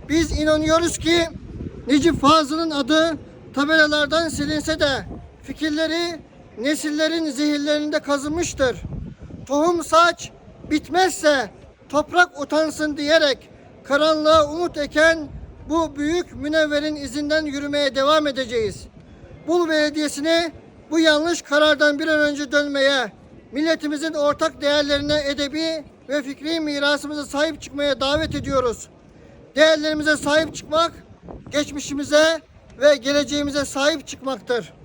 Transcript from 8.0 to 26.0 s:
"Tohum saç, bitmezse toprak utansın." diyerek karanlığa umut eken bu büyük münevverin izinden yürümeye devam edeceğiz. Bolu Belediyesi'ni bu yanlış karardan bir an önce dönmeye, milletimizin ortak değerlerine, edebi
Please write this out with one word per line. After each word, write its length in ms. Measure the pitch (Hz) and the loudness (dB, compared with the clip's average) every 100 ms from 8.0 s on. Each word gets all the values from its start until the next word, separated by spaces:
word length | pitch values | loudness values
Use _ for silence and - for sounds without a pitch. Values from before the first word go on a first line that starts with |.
| 285 285 294 320 - - 254 - - - - - - - - | -2 -4 -2 -4 -4 -2 -2 -2 -10 -12 -14 -16 -18 -18 -4
"Tohum 380 | 285 330 349 | 0 2 0
saç, 480 | 302 320 339 339 - - - - - | 2 4 4 2 -14 -18 -20 -20 -4
bitmezse 800 | 302 - 339 370 - 302 277 208 - - _ - | -4 0 2 2 2 2 2 -2 -10 -20 _ -4
toprak 520 | 285 294 339 359 294 | -2 0 2 2 0
utansın." 560 | 277 294 311 302 302 294 | -2 0 0 -2 -4 -2
diyerek 520 | 294 320 294 254 - - - - | 2 4 4 0 -8 -20 -20 -20
karanlığa 680 | - 285 311 311 302 320 196 | -2 2 2 2 4 4 4
umut 260 | 208 349 311 | -2 -4 -4
eken 500 | 285 302 320 330 294 - - - - | -2 4 4 4 -4 -14 -16 -18 -2
bu 260 | 320 320 285 | -2 -2 -2
büyük 400 | 294 349 - 240 | -2 -2 -4 -8
münevverin 600 | 285 320 302 294 302 302 | -2 0 2 0 -2 -6
izinden 500 | 277 269 294 311 302 | -8 -6 -2 -2 -2
yürümeye 500 | 277 285 285 285 262 | -6 -4 -2 0 0
devam 320 | 277 311 294 | 2 2 2
edeceğiz. 600 | 262 247 240 214 - - - - - - - - | -4 -4 -2 -4 -6 -18 -20 -20 -20 -20 -14 -2
Bolu 220 | 349 330 | 0 2
Belediyesi'ni 840 | 311 302 302 294 294 311 330 339 - - - - | 2 0 -2 -4 -2 0 2 0 -8 -20 -20 -2
bu 80 | 320 | 2
yanlış 420 | 320 302 330 339 | 4 4 0 -4
karardan 580 | - 285 302 277 294 285 | 0 2 4 4 2 2
bir 80 | 320 | 0
an 120 | 302 | 2
önce 320 | 294 285 285 | 2 0 0
dönmeye, 600 | 294 294 277 269 277 220 - - - - | 0 0 2 2 2 -2 -8 -20 -20 -10
milletimizin 640 | 247 320 311 302 294 320 | -2 0 0 -2 -4 -4
ortak 480 | 311 294 285 320 - | 0 0 2 -2 0
değerlerine, 640 | 285 294 294 285 285 302 277 | 0 2 2 0 0 0 0
edebi 560 | 285 285 302 320 320 277 - | -4 -4 -2 -4 -4 -10 -20